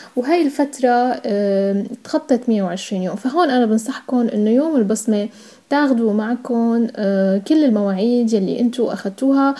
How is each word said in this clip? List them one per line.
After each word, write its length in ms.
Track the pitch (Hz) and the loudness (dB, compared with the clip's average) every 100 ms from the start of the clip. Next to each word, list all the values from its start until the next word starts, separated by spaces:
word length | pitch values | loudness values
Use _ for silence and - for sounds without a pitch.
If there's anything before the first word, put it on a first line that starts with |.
| - - | -10 -6
وهاي 260 | 247 349 | 0 2
الفترة، 760 | 294 285 277 - 247 240 247 240 - | 2 0 -4 0 2 2 2 -2 -2
آم، 580 | 202 202 196 196 196 214 - | 0 0 0 0 -2 -4 -10
تخطت 440 | - 311 - 247 247 | -6 -4 0 0 0
مية 140 | 220 | 0
وعشرين 400 | 185 190 - 190 | -2 -6 -6 -4
يوم. 140 | 185 190 | -4 -4
فهون 340 | 262 302 330 | -2 0 2
أنا 160 | 254 226 | 2 2
بنصحكم 600 | 220 220 - - 254 233 | 0 -2 -8 -4 -2 0
إنه 160 | 208 208 | 0 2
يوم 260 | 240 320 294 | 2 2 0
البصمة 520 | 202 220 - 208 214 - - - - | 0 0 0 -2 -2 -10 -20 -20 -4
تاخدوا 420 | 285 285 233 226 | 0 2 2 0
معكم، 720 | 208 214 247 - 233 233 233 233 - | 0 -2 -4 -2 0 0 0 -2 -2
آه، 420 | 196 196 190 196 | -2 0 2 0
كل 260 | 196 311 | 2 2
المواعيد 680 | 285 208 202 190 233 240 233 | 4 2 0 0 0 2 2
يلي 280 | 214 185 - | 0 0 0
انتو 320 | 240 240 226 | -2 0 -4
أخدتوها، 640 | 196 196 196 269 277 277 | -4 -8 -2 0 2 2